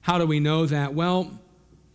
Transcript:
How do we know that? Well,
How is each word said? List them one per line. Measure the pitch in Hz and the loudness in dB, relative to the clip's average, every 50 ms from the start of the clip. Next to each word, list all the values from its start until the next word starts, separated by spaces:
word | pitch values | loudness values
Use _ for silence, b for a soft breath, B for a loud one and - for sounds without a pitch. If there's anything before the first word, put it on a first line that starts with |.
How | b - 175 180 | b 0 2 2
do | 170 | 2
we | 160 156 151 | 2 2 2
know | 147 147 156 160 165 | 2 2 2 2 0
that? | 147 151 147 143 139 143 | 0 0 -2 -2 -4 -2
Well, | 151 165 180 180 185 185 - - - - - _ - - _ - - _ _ | -2 -2 0 0 0 -2 -4 -10 -18 -20 -20 _ -20 -20 _ -20 -20 _ _